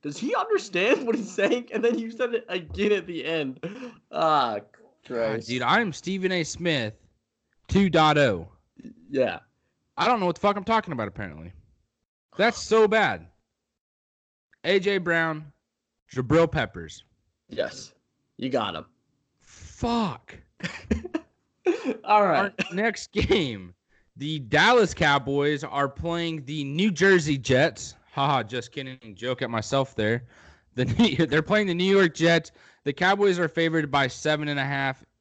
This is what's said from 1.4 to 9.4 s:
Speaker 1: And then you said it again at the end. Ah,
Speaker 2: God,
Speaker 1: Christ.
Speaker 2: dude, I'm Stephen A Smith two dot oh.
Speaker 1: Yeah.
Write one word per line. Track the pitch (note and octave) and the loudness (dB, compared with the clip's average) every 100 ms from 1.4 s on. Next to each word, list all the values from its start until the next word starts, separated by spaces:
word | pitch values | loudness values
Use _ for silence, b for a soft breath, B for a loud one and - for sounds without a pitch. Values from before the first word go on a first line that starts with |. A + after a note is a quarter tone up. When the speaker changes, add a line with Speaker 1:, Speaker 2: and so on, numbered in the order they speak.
| G3+ B3 A#3+ | 0 0 -2
Speaker 1:
And | G#3+ | -2
then | A3+ A3+ | 0 0
you | A3+ | -6
said | A3+ B3 | -6 -4
it | A#3 - | -4 -4
again | F#3 D#3+ F3+ G#3 | -8 -8 -2 0
at | G3+ E3 | 0 -2
the | E3+ | -8
end. | C3+ E3 C#3 C3 E3+ G#3+ B3+ B _ | -4 -2 -4 -6 -12 -12 -16 B _
Ah, | D3 D#3+ D3+ B2 G#2+ | -2 2 4 2 -2
Speaker 2:
God, | - _ - _ - | -8 _ -20 _ -8
Speaker 1:
Christ. | B2 A2+ A2 G#2+ | -2 -2 -2 -4
Speaker 2:
dude, | B2 | -2
I'm | A#2+ F#3+ A3+ | 2 2 0
Stephen | D3 - F#3+ F#3 | -6 -6 -4 -2
A | F#3 | -2
Smith | D#3 - F3 D3+ A2 - _ _ _ _ _ _ _ | -4 -4 -2 -2 -2 -8 _ _ _ _ _ _ _
two | F#3+ G3 | 2 4
dot | D#3+ D#3 D3 | 6 6 6
oh. | C#3 F#2 E2 _ _ _ - - E2+ | 4 2 -6 _ _ _ -20 -20 _
Speaker 1:
Yeah. | C3+ B2 E2 | -2 -2 -2